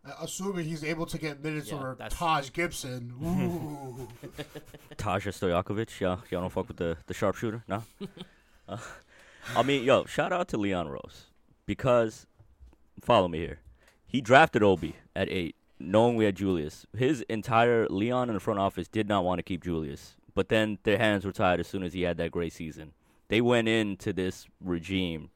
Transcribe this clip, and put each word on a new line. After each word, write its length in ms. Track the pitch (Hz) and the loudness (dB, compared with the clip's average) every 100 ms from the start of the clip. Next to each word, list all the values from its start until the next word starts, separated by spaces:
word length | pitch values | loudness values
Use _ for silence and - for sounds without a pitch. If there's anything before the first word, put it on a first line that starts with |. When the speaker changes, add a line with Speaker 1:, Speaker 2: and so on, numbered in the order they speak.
Speaker 1:
Uh, 100 | 135 143 | -16 -12
assuming 420 | 165 - 196 180 | -10 -6 -6 -4
he's 180 | 156 165 | -4 -4
able 240 | 151 160 165 | -4 -4 -4
to 100 | 151 | -6
get 280 | 156 143 | -6 -6
minutes 240 | 151 151 143 | -6 -6 -6
Speaker 2:
Yeah, 60 | 143 | -8
Speaker 1:
over 180 | 131 127 | -8 -8
Speaker 2:
that's 200 | 110 - | -8 -4
Speaker 1:
Taj 340 | 170 156 135 | 0 0 0
Gibson. 600 | - 170 - 131 127 120 123 | -4 -4 -4 -8 -8 -10 -6
Speaker 2:
<laughs> 40 | |
Speaker 1:
Ooh. 880 | 165 185 180 170 151 143 135 123 117 123 127 - - 147 - 143 - - | -2 0 0 -2 -6 -10 -12 -12 -14 -16 -16 -14 -14 -14 -18 -20 -18 -6
Speaker 3:
Taja 340 | 107 95 101 | -2 -2 -2
Stojakovic, 680 | - 92 85 95 104 113 - | -2 2 2 0 -4 -4 -2
y'all, 220 | 92 90 - | -2 -2 -4
y'all 120 | 90 | -4
don't 100 | 90 | -2
fuck 160 | 95 92 | -4 -6
with 100 | - | -4
the, 180 | 85 82 - | -4 -4 -8
the 80 | |
sharpshooter, 480 | 92 104 - 117 113 - | -2 -2 -2 -6 -6 -6
nah? 140 | 101 113 _ | -8 -8 _
Speaker 2:
<laughs> 80 | 196 - 175 _ _ _ - | -16 -16 -20 _ _ _ -14
Speaker 3:
Uh, 100 | 104 - - _ - - - - 120 | -12 -12 -18 _ -20 -20 -18 -4 0
I 60 | |
mean, 220 | 127 139 | 2 2
yo, 200 | 123 113 - | 6 4 4
shout 260 | - 143 | -2 -2
out 160 | 175 180 | -2 -2
to 100 | 113 | -2
Leon 300 | 101 92 78 | 0 0 -2
Rose 380 | 65 - - - _ _ _ | -8 -12 -18 -20 _ _ _
because, 600 | - 101 131 120 110 - - _ - _ - _ _ - | -8 -2 4 4 2 -4 -20 _ -20 _ -20 _ _ -14
follow 280 | - 117 90 | 4 4 4
me 100 | 80 | -2
here, 220 | 78 73 - - _ _ _ | -6 -10 -18 -20 _ _ _
he 140 | 127 | -4
drafted 420 | 110 135 160 123 | 6 6 8 6
Obi 340 | 104 90 78 - _ - | 4 4 0 -10 _ -4
at 120 | 95 | -2
eight, 240 | 92 85 - _ _ | -2 -6 -10 _ _
knowing 380 | 71 104 117 117 | 2 4 4 4
we 80 | |
had 120 | 107 95 | 2 2
Julius. 500 | 98 90 76 - - 104 | 0 0 -2 -10 -14 0
His 260 | 131 139 - | 0 0 -2
entire, 560 | 110 101 113 120 117 107 | -6 2 4 6 4 2
Leon 400 | 92 117 123 123 | 0 0 0 0
and 80 | 101 | -2
the 40 | |
front 200 | - 104 | -2 0
office 280 | 98 - 85 | 0 -2 -4
did 200 | 110 104 | -4 0
not 160 | 101 | 2
wanna 180 | 90 87 | 2 0
keep 200 | - 87 | -2 -6
Julius, 520 | 87 80 76 71 - _ - | -4 -4 -4 -10 -16 _ -6
but 140 | - 95 | -2 2
then 300 | 110 107 104 | 2 2 0
their 140 | - 98 | 2 4
hands 260 | 110 101 | 4 2
were 80 | 95 | -2
tied 280 | - 95 87 | 2 4 4
as 60 | 85 | 0
soon 160 | 98 | -4
as 100 | 90 | -6
he 80 | 90 | -2
had 140 | 87 85 | -2 0
that 120 | 85 | -2
great 220 | 85 85 | -2 -4
season. 400 | - 80 73 78 _ _ _ _ | -6 -12 -12 -16 _ _ _ _
They 120 | 104 | 2
went 280 | 120 120 113 | 6 4 4
into 440 | 113 104 95 - | 2 0 -2 -4
this 340 | 92 92 - - _ | -2 -4 -4 -20 _
regime 680 | 92 85 82 95 90 80 78 | -4 -4 -2 -2 0 -4 -10